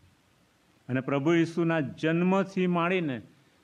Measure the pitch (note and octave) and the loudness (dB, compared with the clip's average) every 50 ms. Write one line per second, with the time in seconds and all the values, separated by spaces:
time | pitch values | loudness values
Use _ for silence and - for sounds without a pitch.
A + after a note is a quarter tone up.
0 | _ - _ _ _ _ _ _ _ _ _ _ _ _ _ _ _ - B2 C3 | _ -20 _ _ _ _ _ _ _ _ _ _ _ _ _ _ _ -4 -4 -4
1 | B2+ C3+ C#3 C#3 C#3 E3 E3+ E3+ E3 E3 E3 F3 E3+ E3 E3 D#3+ C#3 A#2 - - | -2 -2 -2 0 2 2 4 4 2 2 0 -2 0 0 0 0 -2 -4 -6 -4
2 | D#3 D#3+ E3 E3+ F3 F#3 F#3+ G3 F#3 F#3+ - F#3 F#3 F3+ F3 E3+ E3 F3 F#3+ F#3 | -2 0 0 2 2 2 2 2 0 -2 -2 -2 0 0 2 0 0 0 0 0
3 | E3+ C#3+ B2+ A2 - - - _ _ _ _ _ | -2 -2 -6 -6 -10 -14 -20 _ _ _ _ _